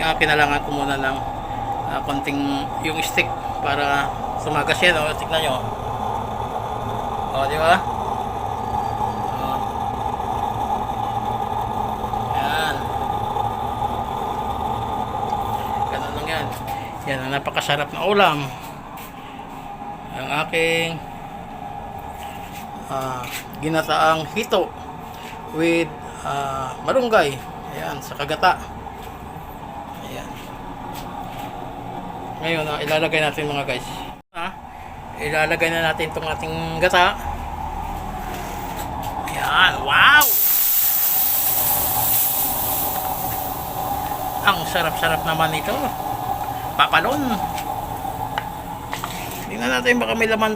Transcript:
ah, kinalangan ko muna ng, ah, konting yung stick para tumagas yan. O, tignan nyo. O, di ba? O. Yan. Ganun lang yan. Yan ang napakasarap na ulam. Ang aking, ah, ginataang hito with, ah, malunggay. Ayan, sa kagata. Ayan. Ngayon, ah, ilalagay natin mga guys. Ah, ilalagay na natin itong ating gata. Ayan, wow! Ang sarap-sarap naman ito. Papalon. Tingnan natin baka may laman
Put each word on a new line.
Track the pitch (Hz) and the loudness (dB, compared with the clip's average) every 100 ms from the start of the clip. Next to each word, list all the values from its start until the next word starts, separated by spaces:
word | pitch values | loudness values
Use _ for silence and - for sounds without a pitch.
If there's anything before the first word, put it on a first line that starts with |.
ah, | 160 156 | 2 4
kinalangan | 156 151 147 143 147 | 6 8 6 4 0
ko | |
muna | 143 139 139 | 0 0 2
ng, | 135 135 - - - - - - - | 2 0 -4 -4 -4 -4 -4 -4 -2
ah, | 135 | -2
konting | - 139 143 143 143 139 139 - | 0 -2 0 0 0 0 -2 -2
yung | 156 156 | -2 0
stick | 160 - - - - - | 2 2 2 -2 -4 -2
para | 147 143 143 143 139 - - - | 0 2 4 4 2 -2 -4 -2
tumagas | 156 151 139 151 | 0 2 4 6
yan. | 180 160 | 6 6
O, | 151 | 2
tignan | 151 - 160 151 | -2 0 2 2
nyo. | 127 113 - - - - - - - - - - - - 104 - - - | 0 -2 -4 -4 -2 -2 -2 -2 -4 -4 -4 -4 -4 -2 -2 -2 -2 -2
O, | 135 139 | 0 0
di | 151 | 4
ba? | 160 190 - - - - - - - - - - - - - - - - | 6 6 4 -2 -2 -2 -2 -2 -2 -2 -2 0 0 0 -2 -2 -2 -2
O. | - - - - - - - - - - - - - - - - - - - - - - - - - - - - - - | -2 -2 -2 -2 -2 -2 -4 -2 -2 -2 -2 -2 0 -2 -2 -2 -2 -2 -2 -2 -2 -2 -2 -2 -2 -2 -2 -2 0 0
Yan. | - 156 156 - - - - - - - - - - - - - - - - - - - - - - - - - - - - - - - - | 2 2 0 0 -2 -2 0 0 0 0 0 0 -2 0 0 0 -2 -2 -2 -2 -2 -2 0 -2 -2 -2 -2 -2 0 0 0 -2 0 0 0
Ganun | - - | 0 -2
lang | - 151 | -2 -2
yan. | 160 143 - - - - - - | 0 -2 -4 -4 -6 -6 -6 -4
Yan | 135 | -2
ang | 131 139 | 0 0
napakasarap | 143 160 - 147 143 | 2 0 2 2 0
na | 156 | 0
ulam. | 175 208 180 147 135 - - - - - - - - - - - - - - - - - | 4 8 8 6 -2 -6 -10 -10 -12 -12 -12 -12 -12 -12 -12 -12 -10 -10 -10 -10 -8 -6
Ang | 131 147 | -2 0
aking, | 160 165 165 165 165 160 - - - - - - - - - - - - - - - - - - - | 2 2 4 4 0 -4 -8 -10 -10 -10 -10 -10 -8 -8 -8 -10 -10 -10 -10 -10 -10 -10 -10 -10 -6
ah, | 135 131 127 123 - - - | -4 -2 -4 -6 -8 -8 -6
ginataang | 151 160 156 156 160 160 151 190 | 2 2 4 6 6 6 2 -2
hito | 233 196 165 - - - - - - - - 156 | 2 2 2 -4 -12 -12 -12 -12 -12 -10 -6 0
with, | 165 165 156 151 - - | 4 4 0 -4 -12 -8
ah, | 147 139 139 135 131 127 151 | -4 -2 -2 -2 -4 -4 2
malunggay. | 240 247 214 147 131 - - - | 2 6 6 6 0 -8 -10 -8
Ayan, | 147 160 143 | -6 -6 -6
sa | - | -8
kagata. | - 143 156 185 - - - - - - - - - - - - - - - - | -6 -2 4 4 4 -4 -10 -10 -10 -12 -12 -12 -12 -12 -12 -10 -10 -10 -10 -8
Ayan. | 131 - - - - - - - - - - - - - - - - - - - - - - | -8 -8 -10 -10 -10 -10 -10 -8 -8 -8 -8 -8 -8 -8 -8 -8 -8 -8 -8 -8 -8 -8 -4
Ngayon, | 160 165 156 | -2 0 -2
ah, | 147 | -2
ilalagay | 147 156 160 160 | 2 2 4 4
natin | 151 147 147 | 2 0 -2
mga | 143 139 | 0 -2
guys. | 123 - - - - - | -2 -4 -8 -8 -12 -14
Ah, | 170 180 - - - - - - - | -8 -8 -8 -14 -14 -12 -12 -12 -6
ilalagay | 147 156 156 165 165 | 0 4 4 4 4
na | 165 160 | 4 2
natin | 160 156 | 2 0
itong | 156 156 | -2 -2
ating | 151 160 160 165 165 | -2 -2 -2 -2 4
gata. | 180 180 185 208 - - - - - - - - - - - - - - - - - - - - - | 6 8 6 4 -4 -4 -6 -6 -6 -4 -4 -6 -6 -6 -6 -6 -6 -6 -6 -6 -6 -4 -4 -4 -4
Ayan, | - 131 156 180 139 | -2 2 6 6 4
wow! | 139 160 226 294 302 - - - - - - - - - - - - - - 855 - - - - - - - - - - - - - - - - - - - - - 196 - - - - 208 | 4 8 10 10 8 4 4 2 2 2 2 2 0 0 0 0 0 0 0 0 0 0 2 2 2 0 -2 -2 -2 -2 -2 -2 -2 -2 -2 -4 -4 -4 -4 -4 -2 -2 -2 -2 -4 0 0
Ang | 185 156 | 2 0
sarap-sarap | 180 160 151 165 160 160 | 0 0 2 2 2 2
naman | 156 156 156 | 2 2 2
ito. | 151 302 - - - - - - - - - - | -2 0 -2 -2 -4 -4 -2 -4 -4 -4 -2 2
Papalon. | 151 160 196 294 262 196 151 - - - - - - - - - - - - - - - - - - - - | 6 6 4 2 0 0 -2 -2 -4 -4 -4 -4 -4 -4 -4 -4 -4 -8 -8 -8 -6 -6 -4 -6 -6 -6 -6
Tingnan | 208 240 | -2 2
natin | 254 247 247 | 4 4 4
baka | 226 | 4
may | 226 220 | 2 4
laman | 220 220 | 4 2